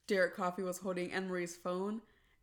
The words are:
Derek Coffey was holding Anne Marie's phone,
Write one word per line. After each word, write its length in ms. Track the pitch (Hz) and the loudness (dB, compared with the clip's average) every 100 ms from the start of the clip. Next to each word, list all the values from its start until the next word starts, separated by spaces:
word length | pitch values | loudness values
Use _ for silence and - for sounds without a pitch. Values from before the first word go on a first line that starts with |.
| - | 0
Derek 280 | 196 175 175 | 4 4 4
Coffey 260 | 180 180 | -2 0
was 140 | 185 180 | -2 -2
holding 340 | 196 180 180 | -2 -2 -2
Anne 160 | 185 190 | -2 -2
Marie's 300 | 180 175 175 | -2 -2 -4
phone, 440 | 185 180 196 220 - _ _ _ | -4 -2 -2 -4 -8 _ _ _